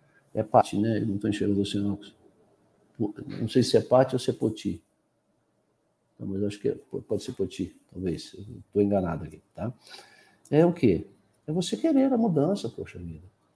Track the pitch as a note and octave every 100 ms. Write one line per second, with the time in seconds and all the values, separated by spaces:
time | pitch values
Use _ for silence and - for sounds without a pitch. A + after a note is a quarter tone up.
0 | _ _ _ G#2+ G#2+ A#2 - G2+ A2 G#2+
1 | A2+ G2 A2 G#2 G2 G2 G2 G2+ G2+ F#2+
2 | - - _ _ _ _ _ _ _ -
3 | G#2+ - - - A2+ B2+ A#2+ A2 - B2+
4 | C3 B2+ - B2 A#2 - G2 F2 - _
5 | _ _ _ _ _ _ _ _ _ _
6 | _ - G2+ G2 G2+ - A2+ - - -
7 | - G2+ - B2 F#2+ - F2+ - _ F2
8 | F#2 D#2 - - G#2 A2+ - G#2 G2+ G2+
9 | F2 D#2 D2 - _ - A2 - - -
10 | - - _ _ - D3 F3 E3+ A#2+ D#2
11 | - - _ _ - E3 F3 A3 E4 C4+
12 | C4+ A#3+ A3+ D3+ D3+ G3+ A2+ - G2 F#2
13 | F2 D#2 - _ _